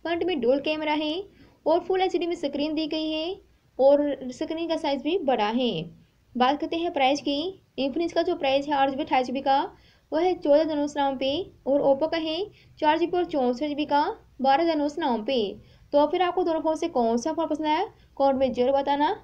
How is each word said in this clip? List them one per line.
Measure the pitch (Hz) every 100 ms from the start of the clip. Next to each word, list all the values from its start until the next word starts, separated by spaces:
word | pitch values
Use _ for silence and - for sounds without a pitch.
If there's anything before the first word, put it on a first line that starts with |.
फ्रंट | 320 339
में | 330 330
डुअल | 233 277
कैमरा | 294 311 302
है | 302 302 330 415 - - _ 285
और | 330
फुल | 349 370
एचडी | 370 349 339
में | 339
स्क्रीन | 285 285 302
दी | 311 311
गई | 320 311
है | 311 320 392 _ _ _ -
और | 269 285 294 269 262
स्क्रीन | - 311 320 330
का | 320
साइज | 320 277
भी | 294 370
बड़ा | 285 240 208
है। | 233 247 175 160 - _ _ _
बात | 240 247 285
करते | 320 330
हैं | 339
प्राइस | 330 262 294
की, | - 285 339 381 _ -
Infinix | 269 269 339
का | 339
जो | 339 339
प्राइस | 269 269 285
है |
आठ | 285 269
जी | 277
बी |
अट्ठाईस | 311 269 247
जी |
बी | 262
का | 277 277 370 - _ _ _
वो | 302
है | 359
चौदह | 359 311 294
हज़ार | 320 302
नौ | 294
सौ | 285
नवानवे | 277 269 269 294 381 - -
और | 285
Oppo | 277 269 311
का | 330
है | 320 320 415 - - -
चार | 302 311
जी | 330
बी | 359
और | 349
चौंसठ | 294 247 247
जी | 294
बी | 285 302
का | 285 320 440 _ -
बारह | 262 277
हज़ार | 339 311
नौ | 285
सौ | 294
नवानवे। | 311 226 214 262 202 - - - -
तो | 285 294
फिर | 349
आपको | 359 359
दोनों | 359 320
फ़ोन | 311 311
से | 339
कौन | 269 233 233
सा | 311
फ़ोन | 320 311
पसंद | 302 302
आया | 311 427 - _ -
कमेंट | 277 262
में | 269
जरूर | 240 247
बताना। | 277 277 285 302 427